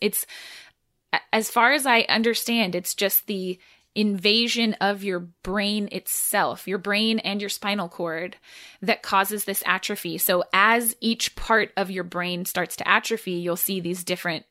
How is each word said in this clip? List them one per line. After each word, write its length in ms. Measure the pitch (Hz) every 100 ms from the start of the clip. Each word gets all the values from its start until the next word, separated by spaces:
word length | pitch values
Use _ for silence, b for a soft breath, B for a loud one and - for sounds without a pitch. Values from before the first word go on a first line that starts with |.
It's, 240 | 202 - - B B B B _ _ _ -
a-, 60 | - -
as 180 | - 220
far 220 | - 233
as 140 | 294 269
I 160 | 233 -
understand, 640 | 220 226 220 - 233 196 175
it's 200 | 180 -
just 320 | 196 - -
the 320 | 196 185 180 b b b -
invasion 800 | 214 202 196 220 233 233 226 -
of 220 | 196 202
your 160 | 196 180
brain 680 | 175 _ - 202 202 208 202
itself, 760 | 185 - - - 202 156 - -
your 100 | 196
brain 400 | 196 208 220 220
and 220 | 170 202
your 80 | 202
spinal 400 | - 208 202 175
cord, 480 | - 170 160 180 - B B B B
that 200 | 190 214
causes 440 | - 196 196 208 202
this 180 | 196 -
atrophy. 520 | 185 - 202 175 160
So 260 | - 180 175
as 420 | 185 208 233 233 -
each 360 | 226 226 - -
part 360 | - 220 202 -
of 120 | 190
your 140 | 185
brain 420 | 175 175 175 175 175
starts 300 | - 175 -
to 120 | -
atrophy, 440 | 202 - 220 -
you'll 240 | 175 175 175
see 240 | - 196
these 240 | 170 180
different 420 | 175 180 175 156 -